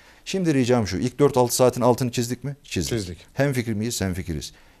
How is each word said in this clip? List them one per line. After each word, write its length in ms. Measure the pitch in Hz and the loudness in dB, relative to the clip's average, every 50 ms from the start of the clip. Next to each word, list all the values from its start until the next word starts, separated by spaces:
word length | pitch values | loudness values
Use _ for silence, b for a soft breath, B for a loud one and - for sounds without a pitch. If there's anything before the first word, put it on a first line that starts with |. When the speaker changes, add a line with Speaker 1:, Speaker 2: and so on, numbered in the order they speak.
| b b b b b | b b b b b
Speaker 1:
Şimdi 300 | b - 190 180 165 147 | b -4 -2 0 2 2
ricam 320 | 135 127 110 123 120 107 | 2 4 4 4 2 2
şu, 100 | 90 95 | 0 -2
ilk 220 | 87 104 123 - - | -2 -2 -2 0 2
dört, 180 | 147 139 135 | 2 4 4
altı 180 | 127 123 117 - | 4 2 2 4
saatin 260 | - 127 123 117 123 | 4 4 4 4 4
altını 300 | 120 123 120 - 135 123 - | 2 2 2 2 0 -4 -2
çizdik 320 | 127 120 120 127 - - | -2 -2 -4 -4 -8 -8
mi? 120 | 147 139 - - | -10 -10 -10 -12
Çizdik. 340 | - - 95 82 - 127 113 | -8 -4 -4 -4 -2 -2 -4
Speaker 2:
Çizdik. 200 | 95 87 87 - - - - | -4 -6 -10 -14 -18 -10 -4
Speaker 1:
Hemfikir 380 | - 139 143 135 123 107 113 110 | -2 0 0 0 -2 -2 -4 -2
miyiz? 280 | 101 107 120 113 - | -4 -4 -4 -4 -2
Hemfikiriz. 520 | 98 95 90 90 87 - 80 73 65 - b b b b b b | -2 -2 -4 -4 -6 -6 -6 -6 -8 -10 b b b b b b